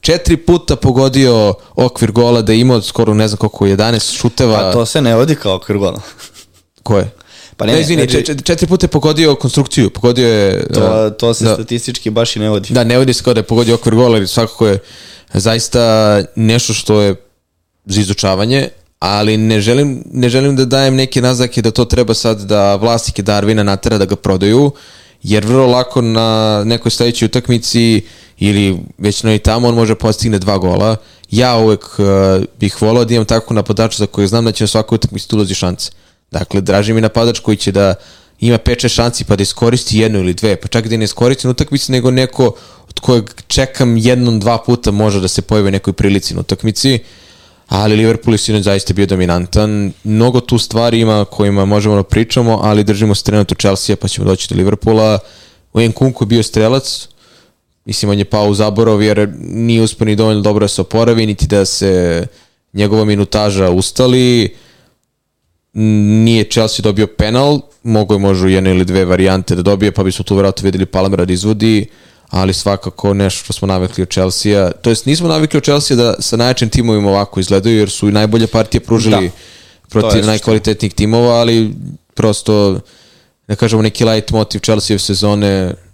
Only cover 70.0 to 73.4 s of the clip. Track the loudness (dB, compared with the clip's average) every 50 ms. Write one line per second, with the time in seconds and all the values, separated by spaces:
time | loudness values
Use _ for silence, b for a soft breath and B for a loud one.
70 | -2 -2 -2 -4 -4 -2 0 2 2 0 -2 -2 -2 -2 -2 -2 -4 -2 -2 -2
71 | 0 0 0 -2 0 -2 -2 -2 0 -2 -2 0 2 2 2 2 0 -4 b b
72 | b b b b b b -4 -2 0 0 -2 -2 -2 -2 -2 -2 -4 -10 -12 -4
73 | -2 -2 0 2 0 -2 -2 -4